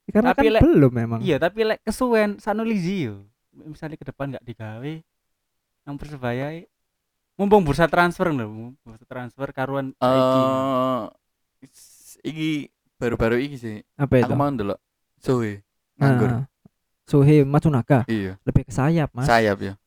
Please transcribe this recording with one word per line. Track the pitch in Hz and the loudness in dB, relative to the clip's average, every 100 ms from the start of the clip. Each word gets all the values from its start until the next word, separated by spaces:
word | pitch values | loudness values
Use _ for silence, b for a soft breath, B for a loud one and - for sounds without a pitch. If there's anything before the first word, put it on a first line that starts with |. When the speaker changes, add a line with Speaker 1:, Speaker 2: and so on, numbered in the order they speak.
Speaker 1:
Ya, | - | 0
karena | 208 240 | 0 2
Speaker 2:
Tapi | - | 2
Speaker 1:
kan | - | 2
Speaker 2:
lek | 220 | 6
Speaker 1:
belum | 277 302 135 | 6 6 4
memang. | 120 113 113 | 2 -4 -4
Speaker 2:
Iya, | 190 139 | -2 0
tapi | 165 208 220 | 0 -2 -2
lek | 214 | -2
kesuwen | - - 254 226 208 202 | -6 -4 0 2 0 -4
sakno | - 208 | -6 -4
Lizzie | 226 214 170 196 123 | -2 -2 -2 -4 -6
yo. | 101 101 _ _ | -8 -18 _ _
Misalnya | 135 151 151 156 156 | -20 -20 -16 -14 -14
ke | 147 | -16
depan | - 139 | -10 -10
gak | 127 | -10
digawe | 120 113 110 110 135 160 _ _ _ _ _ _ _ _ | -14 -14 -14 -12 -12 -12 _ _ _ _ _ _ _ _
nang | - 143 | -16 -14
Persebaya | 147 147 123 120 143 165 | -14 -8 -6 -6 -8 -12
i-, | - _ _ _ _ _ _ - | -18 _ _ _ _ _ _ -6
mumpung | 202 208 | 2 4
bursa | 156 139 165 | 4 2 2
transfer | 175 175 - 185 | 2 0 0 -2
lho, | 143 107 110 117 135 | -2 -6 -10 -16 -18
bursa | 120 110 | -20 -20
transfer | _ 127 123 123 139 | _ -14 -14 -12 -10
karuan | 131 131 135 135 | -6 -4 -4 -6
saiki. | - 127 131 127 131 | -2 2 4 4 4
Speaker 3:
Eh, | 131 131 135 131 131 127 101 _ _ _ _ _ 135 | 2 0 0 0 0 -2 -6 _ _ _ _ _ -20
s-, | _ - _ - - | _ -20 _ -20 -12
iki | - 156 156 151 - _ _ _ | -10 -4 -4 -4 -8 _ _ _
baru-baru | 120 113 113 120 | -4 0 0 0
iki | 143 139 | -2 -8
sih. | 117 104 - | -12 -14 -16
Speaker 1:
Apa | - 139 131 | -6 2 2
itu? | 120 | 2
Speaker 3:
Aku | 117 | 0
mau | 143 | 0
ndelok | 131 101 95 _ _ _ _ | -2 -4 -6 _ _ _ _
Sohe | - 127 110 101 _ _ _ | -2 0 -2 -8 _ _ _
Speaker 1:
Nah, | _ 139 | _ 2
Speaker 3:
nganggur. | 123 113 117 135 _ _ _ _ _ | 4 2 -2 -6 _ _ _ _ _
Speaker 1:
Sohe | _ 147 139 151 | _ 4 6 6
Matsunaga. | 139 147 170 135 - 135 104 | 4 2 2 0 2 2 2
Speaker 3:
Iya. | 110 95 95 | -2 -4 -6
Speaker 1:
Lebih | - 127 | 0 0
ke | 131 | 0
sayap, | 107 135 165 139 | -2 0 0 -2
Mas. | 120 123 | -4 2
Speaker 3:
Sayap | 117 110 101 | 4 4 0
ya. | 98 101 | -4 -10